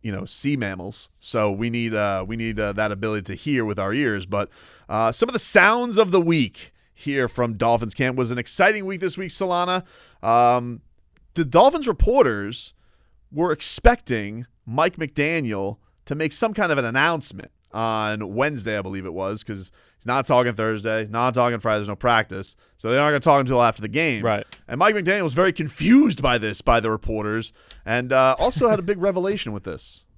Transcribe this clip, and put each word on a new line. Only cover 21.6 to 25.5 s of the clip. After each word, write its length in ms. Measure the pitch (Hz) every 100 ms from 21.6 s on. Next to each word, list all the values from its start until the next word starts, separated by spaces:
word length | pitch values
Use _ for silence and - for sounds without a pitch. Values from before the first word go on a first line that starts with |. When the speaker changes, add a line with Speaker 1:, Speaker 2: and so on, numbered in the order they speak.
| 113 107
Speaker 1:
there's 100 | 104
no 80 | 101
practice. 580 | 123 117 107 95 98 - _ _
So 120 | 113
they're 120 | 127
not 80 | 147
gonna 100 | 147
talk 220 | 160 139
until 200 | 131 127
after 220 | 120 110
the 60 | 107
game. 360 | 117 165 117
Speaker 2:
Right. 220 | 113 104 110 - -
Speaker 1:
And 100 | 123
Mike 160 | 196
McDaniel 300 | 214 170 202
was 100 | 170
very 180 | 131 185